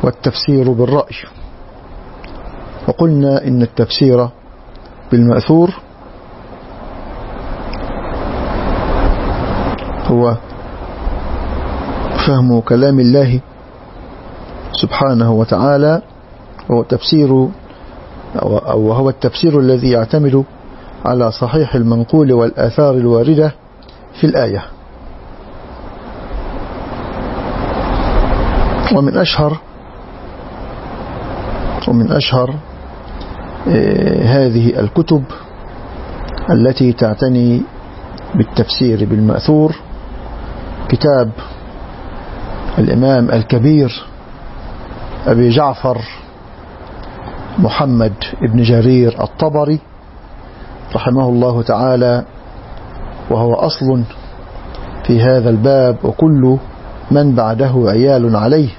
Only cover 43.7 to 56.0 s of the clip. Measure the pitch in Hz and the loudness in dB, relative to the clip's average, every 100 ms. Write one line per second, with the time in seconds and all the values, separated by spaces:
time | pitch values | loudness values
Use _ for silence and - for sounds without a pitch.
43.7 | 151 135 - - - - - - - - | 4 2 -2 -14 -18 -18 -16 -14 -14 -12
44.7 | - - - - - - 117 120 117 143 | -14 -14 -12 -12 -6 0 4 4 4 2
45.7 | 127 135 117 110 - - - - - - | 0 -2 -2 -6 -14 -20 -20 -20 -20 -18
46.7 | - - - - - - - - - 170 | -18 -16 -16 -16 -14 -14 -12 -8 0 0
47.7 | - 143 120 110 101 - - 117 113 117 | 2 0 2 2 -2 -10 -4 0 2 4
48.7 | 117 117 127 120 113 104 - 160 151 147 | 4 6 6 4 2 -6 -2 0 2 0
49.7 | 156 - - - - - - - - - | 0 -4 -20 -20 -20 -20 -20 -20 -18 -18
50.7 | - - - - 127 127 120 123 120 113 | -16 -8 -4 0 2 2 2 2 0 0
51.7 | 110 131 127 123 120 - - - - - | 0 2 2 4 2 -2 -14 -18 -18 -16
52.7 | - - - - - - 117 120 117 160 | -16 -14 -12 -12 -12 -2 0 2 2 0
53.7 | - 131 127 117 - - - - - - | 0 0 0 0 -8 -16 -16 -16 -16 -14
54.7 | - - - - 120 123 131 117 113 120 | -14 -12 -10 0 4 6 4 4 4 4
55.7 | 135 127 110 | 4 4 2